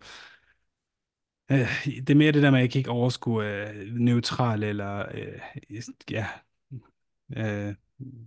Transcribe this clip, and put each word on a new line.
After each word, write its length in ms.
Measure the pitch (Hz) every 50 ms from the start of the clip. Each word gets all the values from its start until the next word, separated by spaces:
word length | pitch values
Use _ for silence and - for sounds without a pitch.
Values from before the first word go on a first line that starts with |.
| - - - - - - - _ _ _ _ _ _ _ _ _ _ _ _ _ _ _ _ _ _ _ _ _ _ -
øh, 340 | 131 139 123 - - - -
det 240 | 139 113 113 131 -
er 60 | 143
mere 160 | 147 151 156
det 120 | 151 147 143
der 80 | 143
med, 80 | 135 127
at 40 | 127
jeg 80 | 123
kan 80 | - 135
ikke 100 | 131 123
overskue, 560 | 120 120 120 127 120 - - 123 113 110 107
øh, 480 | 104 101 101 104 104 104 104 98 101 117
neutral, 720 | 120 120 120 120 120 113 - - - 127 120 113 104 107
eller, 420 | 104 104 104 101 98 101 101 95 - -
øh, 680 | 107 104 101 101 - - - - 139 - - 101 113 123 - 269 _ - -
ja, 160 | - 110 101 98 - - _ _ _ _ _ - 139 120 - _ _ _ _ _ _ _ _ - 135 113
øh, 380 | 110 110 104 104 104 104 101 - _ _ _ - 131 131 131 117 113